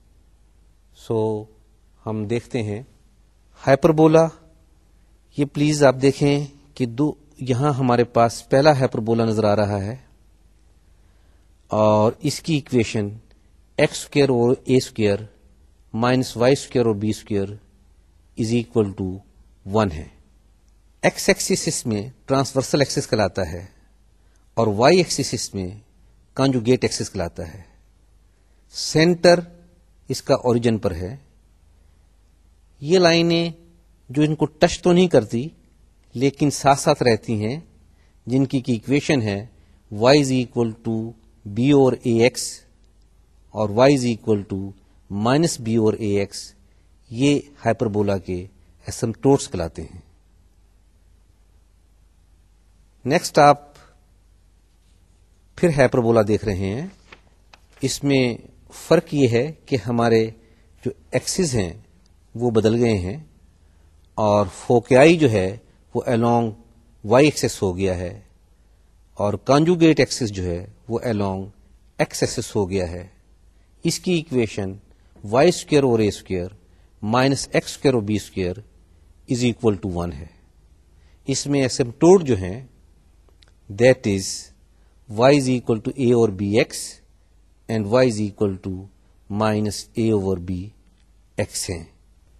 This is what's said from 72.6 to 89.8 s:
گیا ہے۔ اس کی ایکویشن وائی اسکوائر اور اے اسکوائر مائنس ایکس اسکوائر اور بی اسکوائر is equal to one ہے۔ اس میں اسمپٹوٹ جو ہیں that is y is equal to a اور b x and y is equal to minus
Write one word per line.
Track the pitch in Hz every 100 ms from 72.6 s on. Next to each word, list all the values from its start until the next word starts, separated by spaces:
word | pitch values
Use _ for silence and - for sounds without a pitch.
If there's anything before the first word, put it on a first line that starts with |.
| 92
گیا | 95 87
ہے۔ | 87 90 _ _ _ _ _ _ _
اس | 170 -
کی | 185
ایکویشن | 170 147 127 110 - 95 101 _ _ _ -
وائی | 101 120 170
اسکوائر | 175 - 147 135
اور | 113
اے | 104
اسکوائر | - - 92 90 104 _ _ _ _
مائنس | 104 117 135 135 -
ایکس | - -
اسکوائر | - 143
اور | 120
بی | 101 104
اسکوائر | - 98 90 90 - _ _ _ _ _ -
is | 120 123
equal | 110 113 95
to | 101 87
one | 87
ہے۔ | 69 76 _ _ _ _ _ _ _ _ _ -
اس | 135 143
میں | 143
اسمپٹوٹ | 131 - 120 - 170 190 147
جو | 101
ہیں | 92 110 131 _ _ _ _ _ _ _ _ _ -
that | 101 123 127 107
is | 98 92 - - _ _ _ _ _ -
y | 107 127 147
is | 131
equal | 127 117 110 131
to | 143
a | 120 120
اور | 110 95
b | 101 107
x | - - - - _ _ _ _ _ _ -
and | 113 98
y | 123 131
is | 107
equal | 104 - 104 95 98
to | 92 95 _ _ _ -
minus | 101 107 107 107 -